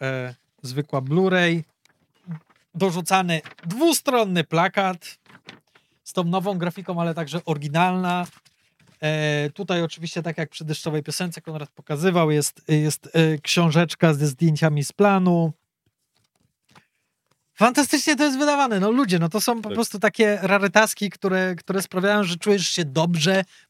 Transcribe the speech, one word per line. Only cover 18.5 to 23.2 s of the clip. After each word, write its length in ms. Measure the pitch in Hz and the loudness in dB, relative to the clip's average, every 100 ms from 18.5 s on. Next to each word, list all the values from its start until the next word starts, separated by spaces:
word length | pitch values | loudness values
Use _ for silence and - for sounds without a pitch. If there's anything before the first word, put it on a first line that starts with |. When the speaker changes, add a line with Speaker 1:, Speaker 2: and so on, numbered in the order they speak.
| 285 269 202 | 2 2 2
Speaker 1:
No 120 | 202 | 2
ludzie, 280 | 247 240 180 | 2 2 2
no 100 | 165 | 0
to 120 | 214 | -2
są 200 | 240 233 | -2 -2
po 80 | 214 | -4
Speaker 2:
Tak. 40 | 208 | -4
Speaker 1:
prostu 240 | 233 202 | -4 0
takie 400 | 208 - 214 208 | -2 2 2 2
rarytaski, 680 | 190 196 196 214 214 - 202 | 2 2 4 2 2 0 -6
które, 460 | - 190 185 185 175 | -4 -2 0 -2 -4
które 260 | - 190 | -6 -6
sprawiają, 420 | - 180 196 208 | -4 -2 0 2
że 120 | 185 175 | 0 -2
czujesz 300 | 208 202 165 | 0 0 0
się 180 | - 151 | -2 -2
dobrze, 580 | 131 170 170 | 0 0 2